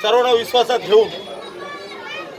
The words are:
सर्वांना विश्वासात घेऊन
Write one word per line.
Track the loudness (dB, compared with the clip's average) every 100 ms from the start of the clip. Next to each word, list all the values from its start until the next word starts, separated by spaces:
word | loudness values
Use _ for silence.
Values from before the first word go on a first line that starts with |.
सर्वांना | 2 2 4
विश्वासात | 2 2 2 2 0
घेऊन | 4 4 4 -2 -12 -14 -14 -14 -12 -12 -14 -14 -12 -12 -12